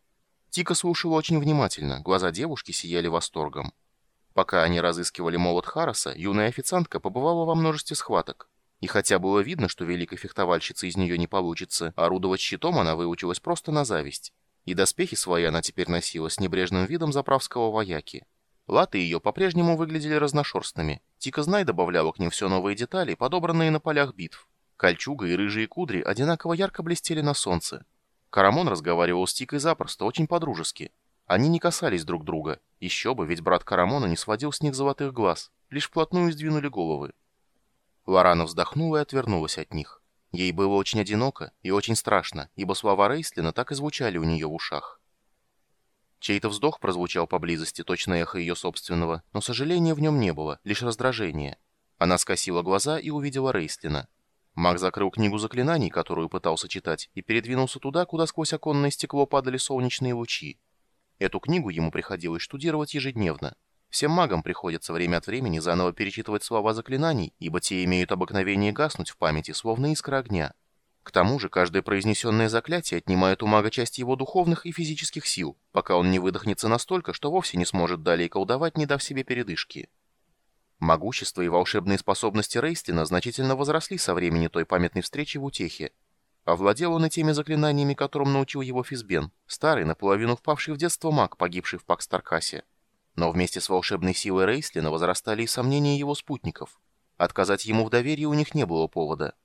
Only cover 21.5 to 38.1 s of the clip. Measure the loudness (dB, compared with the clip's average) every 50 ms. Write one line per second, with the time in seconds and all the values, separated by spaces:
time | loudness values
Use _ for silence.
21.5 | 2 2 2 2 2 2 0 2 2 2 2 2 0 -2 -4 -2 -2 -2 0 2
22.5 | 2 2 2 0 -2 -2 -4 -4 -2 -2 -2 -2 -2 -2 -2 0 0 0 0 0
23.5 | 2 2 2 2 2 0 0 0 2 2 0 0 -2 -10 -12 -12 -12 -18 -20 _
24.5 | _ _ _ _ _ 2 4 4 4 2 -4 -6 -6 -4 -2 0 0 0 0 0
25.5 | -2 -2 -4 -4 -4 -6 -6 -2 -2 -2 -2 -2 0 0 2 0 0 0 0 -2
26.5 | 0 0 0 -2 -2 -8 -4 -4 -4 -4 -2 -4 -2 0 0 0 0 0 0 0
27.5 | -2 -2 -2 -6 -10 -10 -16 _ _ _ _ _ _ _ _ _ 6 8 8 8
28.5 | 8 6 4 2 0 0 2 2 4 4 4 4 4 2 2 0 -2 -6 -6 -4
29.5 | -4 0 0 0 0 0 -2 -8 -4 -2 -2 -2 0 0 0 0 0 -2 0 -2
30.5 | -4 -4 -6 -6 -6 -8 -14 -14 -14 _ _ _ _ _ _ 2 2 4 6 4
31.5 | 4 4 2 0 0 0 0 0 0 0 0 -2 -4 -4 -4 -4 -4 -4 -4 -4
32.5 | -6 -8 _ _ _ _ -8 -6 -4 -2 -2 -2 0 0 -2 -2 -2 0 2 2
33.5 | 2 2 2 0 2 4 4 4 2 0 0 0 0 -2 -2 -2 -2 -2 -2 -6
34.5 | -4 -2 -2 -2 0 0 0 -2 0 -2 -4 -6 -2 2 2 2 2 0 -6 -14
35.5 | _ _ _ _ -8 -8 -8 -2 0 0 0 2 2 2 2 2 0 -2 -2 0
36.5 | 0 0 0 -2 -2 -2 -2 -2 -2 -2 -4 -8 -12 _ _ _ _ _ _ _
37.5 | _ _ _ _ _ _ _ _ _ _ _ 4